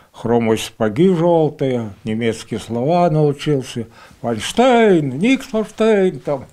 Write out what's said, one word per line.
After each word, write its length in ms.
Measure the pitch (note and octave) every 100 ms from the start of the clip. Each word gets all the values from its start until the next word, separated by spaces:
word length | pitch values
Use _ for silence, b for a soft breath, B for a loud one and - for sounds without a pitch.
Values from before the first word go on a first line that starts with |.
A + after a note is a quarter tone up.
| b
хромые 460 | - A2+ A#2 A2+ A2
сапоги 500 | - - A2 G#2 F#3+
жёлтые, 800 | F3 F3 E3+ D#3 D#3 C3+ B2 A2 F#2+
немецкие 560 | A2+ A2 A#2 A2 - A2
слова 480 | - A#2 C3 F3 F3
научился. 800 | D#3 D3+ C#3 D3+ C#3+ A#2+ B2 A2 b b b
Вайнштейн, 1000 | A#2 A2+ - - C4 A#3 A3 F3 C#3+ B2+
Никсфорштейн, 1000 | A3 C4 - A3 G#3+ - A3 G#3 F#3 D3
там, 240 | - C#3 A2+